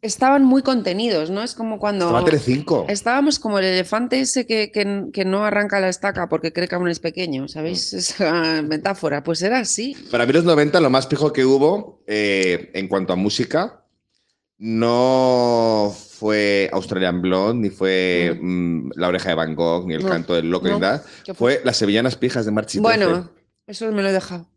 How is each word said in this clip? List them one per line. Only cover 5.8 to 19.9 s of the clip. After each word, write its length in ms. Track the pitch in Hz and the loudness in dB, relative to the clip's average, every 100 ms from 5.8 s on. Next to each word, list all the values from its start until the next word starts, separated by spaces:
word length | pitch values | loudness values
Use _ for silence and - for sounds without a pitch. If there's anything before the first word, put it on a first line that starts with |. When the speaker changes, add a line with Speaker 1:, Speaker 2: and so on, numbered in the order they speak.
Speaker 1:
la 80 | 190 | 0
estaca 400 | 180 202 196 175 | -2 -4 -4 -2
porque 240 | 160 160 | -2 -2
cree 160 | 160 175 | -4 -4
que 60 | 180 | -2
aún 120 | 180 | -2
es 120 | 165 | -2
pequeño, 480 | 170 165 180 135 135 | -6 -6 -6 -6 -6
¿sabéis? 440 | 151 156 180 - | -6 -6 -6 -6
Speaker 2:
Mm. 40 | 190 | -6
Speaker 1:
Esa 680 | 175 - 180 170 160 160 | -6 -2 0 2 0 -2
metáfora, 600 | 151 151 - 190 160 147 | -2 -2 -4 -2 -4 -4
pues 180 | 143 165 | -4 -2
era 160 | 185 254 | 0 0
así. 380 | 214 - 240 - - | -2 -4 -6 -10 -6
Speaker 2:
Para 140 | 120 120 | 0 4
mí 60 | |
los 120 | 147 | 4
noventa 360 | 170 156 147 180 | 6 4 4 4
lo 100 | 151 | 4
más 160 | 135 131 | 4 2
pijo 240 | 143 151 | 0 0
que 120 | 147 | 2
hubo, 600 | 131 135 147 202 - - - | 4 6 4 2 -4 -18 -6
eh, 640 | 107 104 98 92 85 - | -2 0 2 2 0 -2
en 120 | 92 95 | -8 -2
cuanto 260 | 95 92 | -2 0
a 20 | 90 | 0
música 680 | 101 - - 151 202 - _ _ _ _ _ _ _ _ | 0 -2 -2 -2 -2 -8 _ _ _ _ _ _ _ _
no 1300 | 110 113 117 120 127 131 127 123 123 117 113 110 104 101 - - | -4 0 2 2 4 4 4 4 4 2 2 2 0 -2 -18 -6
fue 520 | 107 107 104 101 98 | -2 2 2 2 0
Australian 480 | 95 90 95 92 87 | -2 -4 -2 0 0
Blonde, 480 | 92 92 101 120 104 | 0 2 0 0 -4
ni 60 | |
fue, 640 | - 95 92 92 87 87 82 | -2 0 2 2 2 0 -2
Speaker 1:
Mm. 460 | 90 90 87 82 67 | -4 -2 -2 -2 -6
Speaker 2:
mm, 20 | 76 | -4
La 120 | 90 | -2
oreja 220 | 90 92 | -2 -2
de 40 | |
Van 200 | 82 80 76 | -2 -2 -2
Gogh, 300 | 85 85 | 0 0
ni 60 | 90 | -2